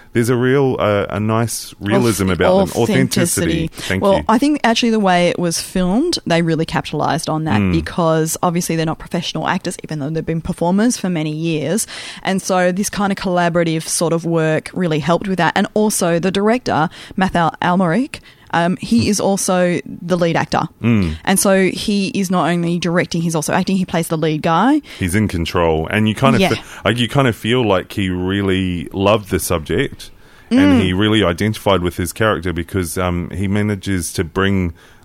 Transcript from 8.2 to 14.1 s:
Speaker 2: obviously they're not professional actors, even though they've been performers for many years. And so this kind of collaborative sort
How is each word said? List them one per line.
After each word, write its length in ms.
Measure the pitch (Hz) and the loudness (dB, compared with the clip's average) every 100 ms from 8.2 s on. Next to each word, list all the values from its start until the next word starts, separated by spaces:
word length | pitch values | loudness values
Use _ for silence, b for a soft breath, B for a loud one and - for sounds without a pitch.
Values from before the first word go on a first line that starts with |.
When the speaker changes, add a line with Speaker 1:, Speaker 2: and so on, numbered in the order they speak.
| 160 - | 0 -2
Speaker 2:
obviously 320 | 180 170 175 | -2 -2 -2
they're 100 | 165 | -2
not 140 | 160 151 | -2 -4
professional 480 | - 175 - - 151 | -6 -6 -6 -4 -4
actors, 280 | 180 170 - | -4 -4 -10
even 140 | - 156 | -10 -8
though 140 | 139 | -4
they've 120 | 160 | -6
been 180 | 156 165 | -4 -4
performers 540 | - - 170 196 233 | -4 -2 0 2 2
for 140 | - 190 | 0 -4
many 220 | 170 156 | -2 -4
years. 560 | 151 165 151 143 208 - B B B | -4 -2 -2 -2 -4 -4 B B B
And 220 | - 190 | -4 -4
so 280 | - 185 180 | 0 2 2
this 200 | 180 208 | 0 -4
kind 200 | - 202 | -2 -2
of 60 | 196 | -2
collaborative 680 | 196 175 170 170 165 160 - | -2 0 2 2 0 -2 -4
sort 260 | - 165 | -2 0